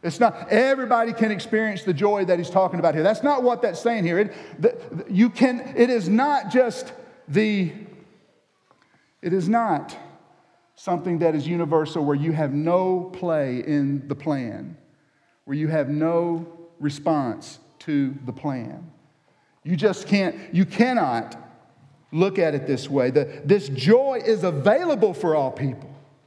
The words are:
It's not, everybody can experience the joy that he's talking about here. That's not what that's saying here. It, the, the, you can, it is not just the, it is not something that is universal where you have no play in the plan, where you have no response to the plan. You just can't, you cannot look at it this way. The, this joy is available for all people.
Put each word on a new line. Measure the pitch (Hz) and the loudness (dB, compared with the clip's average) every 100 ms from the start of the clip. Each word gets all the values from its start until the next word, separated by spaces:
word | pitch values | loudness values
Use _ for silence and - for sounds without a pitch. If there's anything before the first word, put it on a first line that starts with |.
It's | 170 - | -6 2
not, | 226 - - | 0 0 0
everybody | 214 262 269 247 233 233 | 2 4 2 2 0 0
can | - 220 | 0 -2
experience | 208 - 220 220 190 | -2 -2 -2 -2 -4
the | 185 | -4
joy | 156 202 202 185 | 0 4 4 4
that | 180 | 0
he's | 165 | 2
talking | 190 185 180 | 2 2 2
about | 165 | 2
here. | 151 | 4
That's | 165 220 | 2 2
not | 285 285 | 2 2
what | 247 233 | 2 2
that's | 226 170 | -2 0
saying | 233 226 | -2 0
here. | 170 175 | 0 2
It, | 208 - - - | 0 -2 -18 0
the, | 208 247 - | 0 0 -12
the, | 165 - | -12 -2
you | 185 233 | 4 4
can, | - 254 247 - | 4 2 2 -6
it | - 233 | 2 4
is | 240 175 | 4 2
not | 214 277 285 - | 2 4 0 0
just | 240 247 - - - - - - | 2 2 0 -12 -16 -20 -20 -2
the, | 151 214 208 175 143 - - - _ _ _ _ _ _ _ _ _ _ _ | 0 2 0 -2 -4 -18 -20 -20 _ _ _ _ _ _ _ _ _ _ _
it | 170 | -2
is | 185 170 | -2 2
not | 226 226 151 - - - - _ _ _ _ _ | 0 2 -2 -4 -18 -20 -20 _ _ _ _ _
something | _ - 175 180 170 | _ -6 -4 -2 0
that | 165 | 0
is | 156 143 | 0 -2
universal | 170 165 160 151 170 | -4 2 0 0 -2
where | 147 147 | 0 0
you | 156 | 0
have | 156 151 | -2 -2
no | 143 160 175 185 185 180 | -2 0 0 2 -2 -4
play | - 175 160 139 123 135 | -8 -4 -2 -2 -4 -2
in | 147 139 143 143 | -2 0 -2 -6
the | |
plan, | 143 - 143 120 104 65 170 _ _ _ _ _ _ - | -8 -4 -4 -6 -10 -14 -18 _ _ _ _ _ _ -8
where | 139 | -4
you | 151 | 0
have | 156 139 | 0 0
no | 147 160 170 175 165 170 - - _ | 0 0 0 0 -2 -6 -16 -20 _
response | 147 143 165 151 131 104 - - _ _ | -6 -4 -2 0 -2 -6 -12 -20 _ _
to | - 147 139 139 123 | -4 -2 -2 -4 -12
the | |
plan. | - 151 135 120 - 170 - _ _ _ _ _ _ | -8 -6 -6 -10 -14 -18 -20 _ _ _ _ _ _
You | 143 | -4
just | 170 208 185 - | 0 2 0 0
can't, | 202 190 - - | 0 0 -4 -4
you | 170 190 | 0 0
cannot | - 233 247 151 117 - - - - _ _ _ _ _ | 2 2 2 0 -2 -4 -12 -20 -20 _ _ _ _ _
look | 156 190 190 | 0 0 2
at | 165 | 0
it | 143 139 | 0 -2
this | 131 - | -4 -2
way. | 139 127 | 0 2
The, | 135 135 - 143 | 2 0 -6 2
this | 202 151 | 2 2
joy | 135 131 233 277 254 | -2 4 4 4 -2
is | - 220 | 0 0
available | 254 151 139 254 349 277 208 | 0 2 2 2 2 2 2
for | 180 175 | 0 0
all | 156 131 | 0 0
people. | - 139 120 - - _ _ | -2 -6 -6 -14 -20 _ _